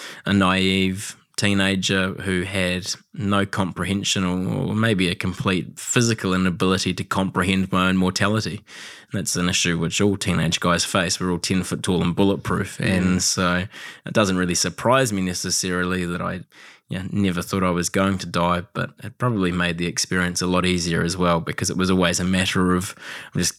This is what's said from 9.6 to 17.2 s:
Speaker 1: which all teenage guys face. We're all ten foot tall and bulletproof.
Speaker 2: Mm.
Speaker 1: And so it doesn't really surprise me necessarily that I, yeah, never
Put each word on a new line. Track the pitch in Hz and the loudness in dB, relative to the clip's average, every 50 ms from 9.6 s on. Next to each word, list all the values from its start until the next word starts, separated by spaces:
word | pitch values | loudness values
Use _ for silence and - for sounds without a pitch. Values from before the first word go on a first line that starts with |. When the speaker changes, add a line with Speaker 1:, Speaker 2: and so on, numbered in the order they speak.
| - 90 85 82 | 0 0 0 0
Speaker 1:
which | 82 82 - - | -2 -2 0 2
all | 101 104 98 | 2 2 2
teenage | 95 - 98 87 87 82 82 82 - | 0 0 0 0 2 2 0 0 0
guys | - 87 87 82 - | 2 2 2 2 0
face. | - - 98 87 82 - - | 0 0 0 2 2 0 -2
We're | 90 92 | 0 -2
all | 90 82 | -2 -2
ten | - - 98 92 | 0 0 0 0
foot | 90 - - - - | 0 -2 -4 -4 -2
tall | 101 92 85 | 0 0 2
and | 90 90 82 | 2 0 2
bulletproof. | 95 101 98 98 71 - - 92 87 92 - - - | 4 4 2 2 0 -2 -2 -2 -2 -2 -6 -6 -4
Speaker 2:
Mm. | - 98 95 | 0 0 2
Speaker 1:
And | 92 92 90 92 90 | 2 2 2 2 2
so | - - - 95 92 87 87 90 92 - - - - - - - - | 0 0 0 0 0 2 2 0 -2 -4 -10 -16 -16 -16 -16 -14 -10
it | - | -2
doesn't | - 117 107 95 92 | 2 2 2 2 2
really | 90 90 87 87 | 0 0 0 0
surprise | - - 92 90 - - 113 127 135 135 117 | 0 -2 -2 -4 -2 0 2 4 4 2 2
me | 104 95 | 0 -2
necessarily | 92 92 90 - - 92 - - - 92 90 90 90 90 92 92 90 | -2 -2 -2 -4 -4 -2 -2 -2 -2 -2 -2 -2 -2 -2 -2 -2 -2
that | 87 87 87 | -4 -4 -4
I, | 90 90 90 87 85 _ _ - - - - - _ - | -4 -6 -6 -8 -10 _ _ -20 -20 -20 -20 -20 _ -8
yeah, | - 92 92 98 | -8 -8 -6 -4
never | - 104 | -2 0